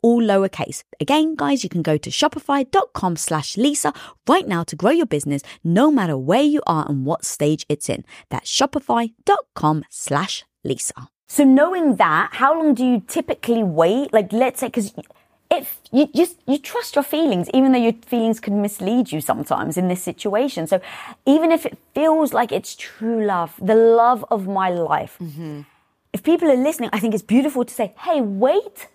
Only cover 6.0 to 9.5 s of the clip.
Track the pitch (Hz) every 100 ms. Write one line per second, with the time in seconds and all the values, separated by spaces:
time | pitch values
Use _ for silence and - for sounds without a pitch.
6 | 175 135 131 220 294 294 - 160 147 139
7 | 131 165 - - 147 156 - 147 - 104
8 | - - _ 127 - - 269 294 - 233
9 | 226 _ - 403 -